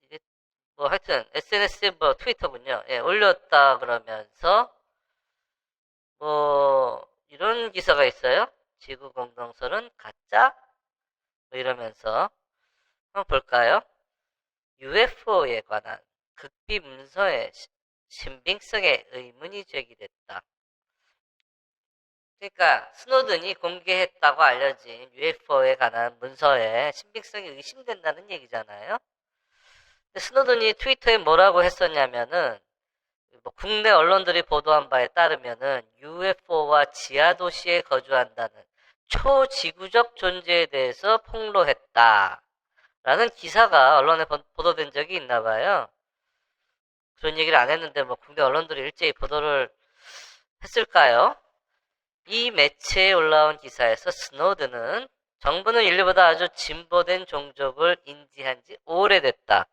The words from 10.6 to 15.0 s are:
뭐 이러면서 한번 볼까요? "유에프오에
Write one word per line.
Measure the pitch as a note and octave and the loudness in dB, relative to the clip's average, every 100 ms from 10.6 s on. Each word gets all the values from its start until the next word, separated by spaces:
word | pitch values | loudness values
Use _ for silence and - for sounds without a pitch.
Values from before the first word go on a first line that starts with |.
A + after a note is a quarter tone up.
| _ _ _ _ _ _ _ _ _ | _ _ _ _ _ _ _ _ _
뭐 | B2+ | -8
이러면서 | B2+ B2 A2+ G#2+ A2 A2+ G3 _ _ _ _ _ _ _ _ | -6 -8 -10 -12 -8 -4 -6 _ _ _ _ _ _ _ _
한번 | G3 F#3+ | -12 -4
볼까요? | C3+ _ A#2+ A#2 G3 _ _ _ _ _ _ _ _ _ _ | -4 _ 0 2 0 _ _ _ _ _ _ _ _ _ _
"유에프오에 | C3+ F3 | -6 -2